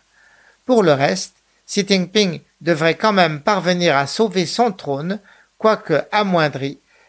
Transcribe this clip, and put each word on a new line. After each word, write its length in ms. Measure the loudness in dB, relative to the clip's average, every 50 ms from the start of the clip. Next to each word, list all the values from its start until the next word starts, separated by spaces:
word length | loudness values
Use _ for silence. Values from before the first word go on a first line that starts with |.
| _ _ _ _ _ _ _ _ _ _ _ _ _
Pour 180 | 0 2 4 4
le 100 | 4 4
reste, 400 | 4 2 0 0 -2 -6 -12 _ _ _ _ _ _ _
Xi 180 | -6 -4 -2 0
Jinping 540 | 0 0 0 0 0 0 0 0 0 -2 -6 -12 _ _ -8
devrait 340 | -2 -2 0 0 2 0 0
quand 160 | 2 0 2
même 300 | 4 4 2 2 0 -2
parvenir 560 | -2 -2 -2 0 0 -2 0 2 2 2 2
à 100 | 2 0
sauver 380 | -2 -2 -2 -2 0 0 -2 -4
son 260 | -2 0 0 0 0
trône, 480 | -2 -6 -8 -8 -6 -6 -6 -6 -8 -8 _ _ -20 _ _ _ _
quoique 440 | -2 0 0 0 0 -2 -2 -2 -2 -2 -2 -2
amoindri, 640 | -2 0 0 0 0 0 0 -2 -4 -8 -8 -10 -12 _ _ _ _ _